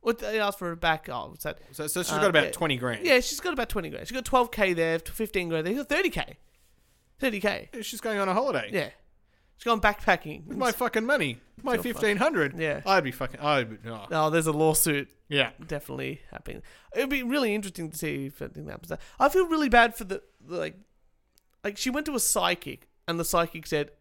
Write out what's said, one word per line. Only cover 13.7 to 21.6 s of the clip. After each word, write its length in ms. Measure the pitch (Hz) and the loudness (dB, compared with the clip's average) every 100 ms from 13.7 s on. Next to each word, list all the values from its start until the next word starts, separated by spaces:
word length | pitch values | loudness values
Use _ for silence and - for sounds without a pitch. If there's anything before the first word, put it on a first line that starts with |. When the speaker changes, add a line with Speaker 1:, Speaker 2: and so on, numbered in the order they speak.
| 110 | -8
Speaker 2:
be, 60 | 113 | -12
oh. 180 | 113 101 | -12 -4
Speaker 1:
Oh, 200 | 160 156 | 0 2
there's 180 | 165 160 | 2 2
a 40 | |
lawsuit. 560 | 151 156 160 - 143 139 _ _ | 4 4 4 2 0 -2 _ _
Speaker 2:
Yeah. 220 | 147 120 - | 0 0 -2
Speaker 1:
Definitely 560 | 160 151 - 131 131 143 - | -10 -10 -8 -8 -8 -8 -12
happening. 300 | - - - - - _ - | -16 -12 -14 -14 -20 _ -4
It'd 120 | 269 | -2
be 140 | 277 | 0
really 320 | 247 285 240 | 0 2 2
interesting 340 | 208 202 175 165 | 0 -4 -8 -10
to 60 | 156 | -6
see 300 | 160 143 135 | -6 -4 -8
if 160 | - | -10
anything 240 | 139 151 151 | -12 -12 -14
happens. 220 | 147 170 - - - | -14 -12 -12 -12 0
I 80 | 269 | 2
feel 180 | 359 359 | 4 2
really 220 | 320 285 | 2 6
bad 260 | 240 233 | 6 6
for 80 | 226 | 2
the, 180 | 196 190 _ _ | -10 -10 _ _
the, 120 | 139 170 | -10 -6
like, 180 | 156 185 - _ _ _ _ _ _ _ | -6 -8 -20 _ _ _ _ _ _ _